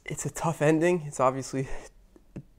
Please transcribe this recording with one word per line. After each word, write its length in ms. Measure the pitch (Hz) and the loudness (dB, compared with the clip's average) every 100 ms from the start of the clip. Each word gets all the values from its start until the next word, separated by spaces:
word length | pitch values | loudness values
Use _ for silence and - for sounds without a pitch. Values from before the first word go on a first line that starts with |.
it's 200 | - 156 | -10 -8
a 60 | 143 | -6
tough 320 | - 165 160 | -4 -4 2
ending. 420 | 147 160 170 180 147 | 4 4 4 2 -2
It's 140 | - | 0
obviously 480 | 131 135 131 135 135 - - - - _ _ | 2 2 -4 -4 -4 -6 -8 -20 -20 _ _
a 60 | - - | -16 -16